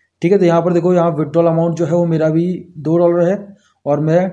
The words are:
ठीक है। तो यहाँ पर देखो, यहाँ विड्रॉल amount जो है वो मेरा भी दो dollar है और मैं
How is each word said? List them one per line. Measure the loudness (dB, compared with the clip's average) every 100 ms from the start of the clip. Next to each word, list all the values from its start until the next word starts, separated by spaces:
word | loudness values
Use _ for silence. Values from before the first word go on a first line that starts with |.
| _ -4
ठीक | 0
है। | 2
तो |
यहाँ | 2 2
पर | 0
देखो, | 0 0
यहाँ | 2 0
विड्रॉल | -2 -2 0 0
amount | 0 -2 -2
जो | -2
है |
वो | 0 0
मेरा | 0 0
भी | 0 -2 -6 -12 -8
दो | -2 2
dollar | 2 2
है | 0 -2 -8 -20 _ _ -4
और | -2
मैं | 0 0 0